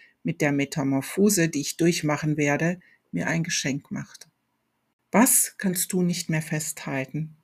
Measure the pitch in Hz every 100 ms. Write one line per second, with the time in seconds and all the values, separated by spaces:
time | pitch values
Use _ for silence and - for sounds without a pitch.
0 | - _ 131 165 147 143 139 - 135 135
1 | - - 208 202 165 147 143 - 170 170
2 | 151 147 156 151 147 143 165 180 _ _
3 | _ 170 - 165 160 - - 139 - 139
4 | 139 - - _ _ _ _ _ _ _
5 | _ 196 269 - - - 190 180 - 185
6 | 175 175 - 160 156 156 - - - 139
7 | 135 151 156 -